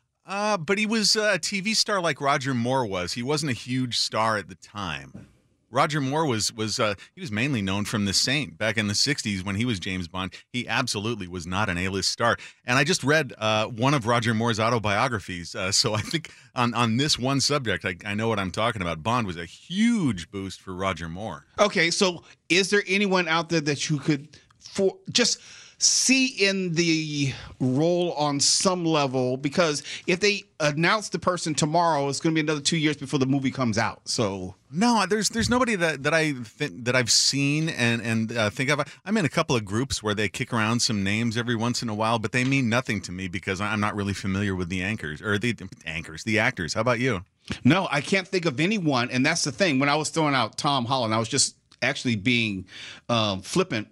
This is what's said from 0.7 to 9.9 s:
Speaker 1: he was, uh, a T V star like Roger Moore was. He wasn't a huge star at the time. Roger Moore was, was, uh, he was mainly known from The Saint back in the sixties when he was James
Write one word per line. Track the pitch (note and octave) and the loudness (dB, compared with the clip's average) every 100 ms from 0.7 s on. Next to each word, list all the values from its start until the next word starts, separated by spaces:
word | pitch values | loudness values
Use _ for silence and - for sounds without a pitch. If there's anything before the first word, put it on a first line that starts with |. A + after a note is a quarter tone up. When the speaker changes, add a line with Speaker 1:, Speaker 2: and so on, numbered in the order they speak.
| G3+ | 0
Speaker 1:
he | G#3+ | 2
was, | A3+ G#3 A3 | 2 2 2
uh, | G#3+ | 2
a | F#3 | 0
T | - G3+ | -2 -4
V | F#3+ | -2
star | A3 - G3+ | 0 0 0
like | E3+ C#3 | 0 0
Roger | C#3 D3 C3+ | 2 2 0
Moore | B2+ A#2+ C3 A2+ | 0 2 0 0
was. | F#2 F2 | -2 -4
He | - | -4
wasn't | A#2+ D3+ D3+ | -2 -2 -2
a | |
huge | A#2 B2 B2+ B2+ - | -4 -4 -4 -2 -2
star | - A2 A2+ G#2+ | -2 0 2 0
at | F2+ | -4
the | |
time. | F#2 - G#2 F#2 C#2+ C#2 - - _ _ _ _ | -14 -14 -8 -6 -8 -10 -18 -20 _ _ _ _
Roger | A#2+ D#3 D3+ | 0 0 0
Moore | C3 D3 | -2 0
was, | D#3+ A2+ - | 0 0 -2
was, | G#2+ A2 G2 | -4 -4 0
uh, | A2 F#2+ - | 0 -2 -8
he | - | -14
was | E3+ | -6
mainly | G#2 C3+ B2 | -2 0 0
known | F#2+ G2+ | 0 -2
from | F#2+ A2 G2+ | -2 0 0
The | |
Saint | F#2 - C#3+ F#2 - | 0 0 0 -4 -4
back | A2 A2 | -2 0
in | G#2 | 0
the | |
sixties | G#2 C3+ D3 A2+ F#2+ | 0 0 -2 -2 -4
when | F#2 G2 | -2 -2
he | |
was | B2 G2 | -2 -2
James | F#2+ | -4